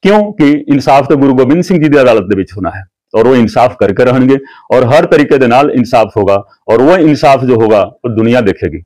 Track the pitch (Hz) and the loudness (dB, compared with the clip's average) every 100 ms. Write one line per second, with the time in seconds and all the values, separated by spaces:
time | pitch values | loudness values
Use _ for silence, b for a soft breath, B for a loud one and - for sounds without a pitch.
0 | 190 208 208 208 147 147 147 139 131 139 | 0 0 -2 -2 0 0 -2 -2 2 0
1 | 135 147 139 131 123 156 180 180 151 143 | 2 0 0 0 0 0 0 -2 0 2
2 | 127 113 92 98 92 101 92 95 98 _ | 2 0 -2 -4 -6 -8 -10 -10 -18 _
3 | _ 110 113 131 110 - 120 - 101 98 | _ -2 2 2 0 0 -2 0 -4 0
4 | 123 127 127 135 135 B B 120 123 147 | 0 0 0 0 -4 B B -2 2 0
5 | - 160 143 139 127 123 147 127 113 117 | 2 0 2 0 2 2 0 -2 0 0
6 | 107 107 98 98 - b - 113 135 185 | -2 -2 -2 -2 -4 b -2 0 2 2
7 | 160 143 151 135 127 120 113 107 90 _ | 2 0 2 2 0 0 2 0 -2 _
8 | - 110 113 123 107 90 92 80 | -8 -4 0 0 -2 -4 -6 -10